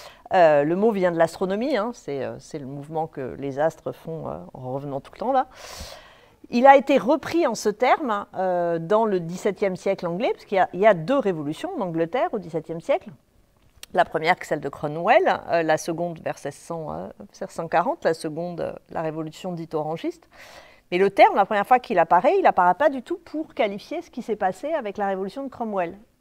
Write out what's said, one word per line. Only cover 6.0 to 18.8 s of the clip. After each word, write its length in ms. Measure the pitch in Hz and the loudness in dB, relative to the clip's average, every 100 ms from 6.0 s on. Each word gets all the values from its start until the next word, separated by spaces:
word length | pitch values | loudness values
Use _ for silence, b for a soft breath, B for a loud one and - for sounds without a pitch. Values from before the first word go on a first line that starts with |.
| B B B B - | B B B B -4
Il 160 | 240 269 | 6 8
a 100 | 277 | 8
été 200 | - 277 | 8 2
repris 500 | 190 302 - 330 311 | 4 0 0 0 0
en 100 | 220 | 0
ce 120 | 214 | -4
terme, 560 | 208 247 339 285 208 - | 0 2 2 0 -4 -6
euh, 440 | - 185 175 175 170 | -6 -2 0 0 -2
dans 260 | 165 214 | 0 2
le 140 | 220 190 | 2 0
dix-septième 560 | 165 185 214 190 202 | -4 -4 -4 -2 -2
siècle 320 | 180 202 196 175 | -2 -4 -2 -4
anglais, 240 | 175 277 | -2 -2
parce 120 | 427 | -4
qu'il 120 | - 190 | -2 0
y 40 | |
a, 80 | 175 | 0
il 80 | 175 | 4
y 60 | 220 | 4
a 80 | |
deux 240 | 185 160 277 | 4 2 0
révolutions 520 | 208 165 147 160 330 370 | 0 -2 -4 -6 -8 -6
en 40 | |
Angleterre 480 | 190 165 165 247 349 | -4 -2 -2 -2 -2
au 60 | 240 | -4
dix-septième 420 | 175 160 160 165 | -6 -8 -8 -12
siècle. 300 | - 320 - 143 _ _ _ _ _ _ - | -2 -2 -2 -20 _ _ _ _ _ _ -4
La 100 | 185 | 0
première, 320 | 165 165 160 180 | 0 0 0 0
celle 180 | - 156 | 0 -4
de 80 | 147 | -4
Cromwell, 720 | - 151 151 180 294 349 185 - | -8 -8 -4 4 4 4 0 0
euh, 160 | 170 | 0
la 120 | 160 156 | 2 0
seconde 440 | - 165 175 165 | 0 -4 -6 -6
vers 180 | - 156 | -8 -6
seize 160 | 143 | -10
cents, 380 | - - 165 151 | -12 -12 -10 -8
euh, 160 | 160 196 - 208 | -8 -10 -14 -20
seize 180 | - 190 | -14 -12
cent 160 | - 165 | -8 0
quarante, 380 | 165 180 339 | 0 0 -2
la 100 | 190 | -2
seconde, 460 | - 160 151 175 165 | -2 -4 -6 -8 -6
euh, 120 | 143 - | -8 -8